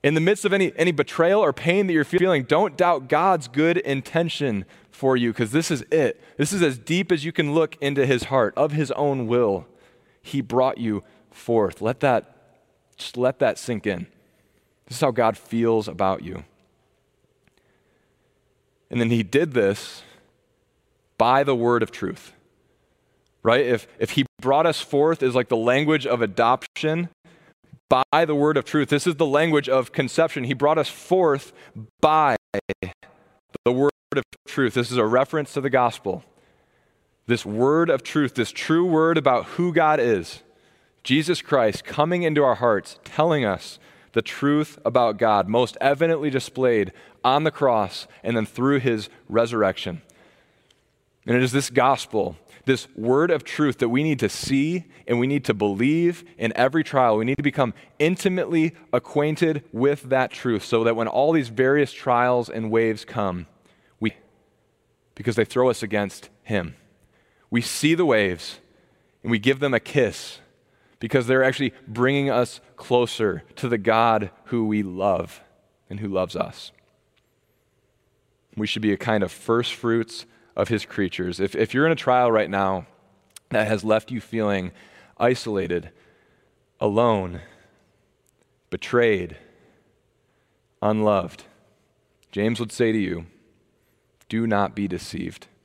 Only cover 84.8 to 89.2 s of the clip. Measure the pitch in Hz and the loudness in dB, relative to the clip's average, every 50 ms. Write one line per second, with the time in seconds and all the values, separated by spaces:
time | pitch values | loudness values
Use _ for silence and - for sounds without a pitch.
84.8 | - - - - - _ _ _ - 120 127 - - 113 107 98 92 85 90 87 | -20 -20 -20 -20 -20 _ _ _ 0 0 0 0 -4 -4 -4 -4 -2 -2 -4 -4
85.8 | 85 - _ _ _ _ _ _ _ _ _ _ _ _ _ _ _ _ _ _ | -4 -8 _ _ _ _ _ _ _ _ _ _ _ _ _ _ _ _ _ _
86.8 | - 107 101 110 120 120 110 101 92 90 87 85 - - - _ _ _ _ _ | -2 0 2 2 2 2 2 0 -2 -6 -10 -12 -16 -18 -20 _ _ _ _ _
87.8 | _ _ _ _ _ _ _ _ _ _ _ _ _ _ _ _ _ _ - 92 | _ _ _ _ _ _ _ _ _ _ _ _ _ _ _ _ _ _ -12 -12
88.8 | - - - 120 117 117 107 95 | -8 0 2 2 4 4 2 0